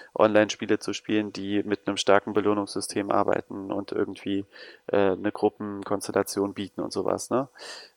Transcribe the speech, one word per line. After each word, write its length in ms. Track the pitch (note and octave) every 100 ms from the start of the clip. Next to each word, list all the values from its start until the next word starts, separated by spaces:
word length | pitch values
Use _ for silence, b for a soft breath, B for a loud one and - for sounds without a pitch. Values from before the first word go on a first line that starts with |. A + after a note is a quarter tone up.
| B
Online-Spiele 640 | - G#2+ G#2 G#2+ - G#2+ G#2+
zu 160 | -
spielen, 400 | G#2 - G#2+ G#2
die 300 | G2 G2 G2+
mit 240 | F#2+ G2+ -
einem 100 | G2+
starken 360 | - G2+ -
Belohnungssystem 760 | G#2 G2+ G#2 G2 G2+ - - G2+
arbeiten 600 | G2+ G2 - - G2 G2
und 200 | G2 G2+
irgendwie, 540 | G#2 G2+ F#2+ G2 G2 G2 B B B -
äh, 280 | G2+ G2
eine 180 | F#2 G2+
Gruppenkonstellation 1200 | - G#2 - G#2 G2+ G2 G2 - F#2+ G2+ G2+ G2+
bieten 280 | G2+ F#2+ -
und 120 | -
sowas, 380 | G2+ F#2+ F#2+ -
ne? 180 | B2+ C#3+ B B B B